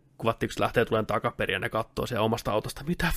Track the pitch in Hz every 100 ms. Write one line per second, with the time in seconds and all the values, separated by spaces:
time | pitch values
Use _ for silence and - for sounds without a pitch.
0 | _ - 113 113 110 - 104 - 113 110
1 | 107 110 120 - 101 95 117 110 113 -
2 | - 113 110 113 - 107 127 - 143 180
3 | 170